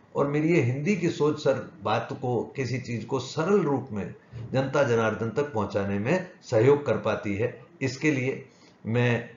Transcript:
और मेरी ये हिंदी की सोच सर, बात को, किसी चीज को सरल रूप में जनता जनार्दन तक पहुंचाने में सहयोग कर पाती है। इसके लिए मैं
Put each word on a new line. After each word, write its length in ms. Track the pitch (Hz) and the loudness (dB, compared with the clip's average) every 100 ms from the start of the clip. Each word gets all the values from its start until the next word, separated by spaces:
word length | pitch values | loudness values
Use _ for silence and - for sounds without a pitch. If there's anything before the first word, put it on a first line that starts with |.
| - - | -8 -2
और 120 | 143 | 0
मेरी 200 | 147 160 | 2 2
ये 120 | 170 | 4
हिंदी 360 | 120 139 156 202 | 2 0 0 0
की 120 | 165 | 0
सोच 360 | - 151 147 | 2 0 2
सर, 280 | 143 107 - - | 0 0 -4 -8
बात 260 | 107 117 - - | -2 -2 -2 -6
को, 300 | 123 117 - - | -2 -2 -2 -6
किसी 220 | 123 127 | -4 -4
चीज 260 | 123 117 | -4 -8
को 140 | 104 135 | -4 -4
सरल 420 | - 156 170 202 | -4 -4 2 2
रूप 280 | 151 131 - | 2 -2 -4
में 220 | 104 90 - - - 113 | -6 -8 -10 -18 -16 -2
जनता 300 | 127 135 147 | -2 2 2
जनार्दन 480 | 117 117 110 104 113 | 4 4 2 0 -2
तक 220 | 120 143 | -2 -2
पहुंचाने 460 | 110 98 104 98 101 | -2 -2 -2 0 0
में 320 | 117 185 180 - | 0 0 -2 -12
सहयोग 440 | - 113 127 143 - | 0 4 6 6 2
कर 100 | 101 | 0
पाती 380 | 110 101 104 | 0 -2 -2
है। 300 | 98 120 - - - | -2 -2 -4 -18 -6
इसके 300 | 131 - 151 | -6 -2 0
लिए 380 | 131 127 131 - _ - _ 107 | 0 -2 -4 -10 _ -20 _ -2
मैं 440 | 120 123 113 - | 2 2 2 -2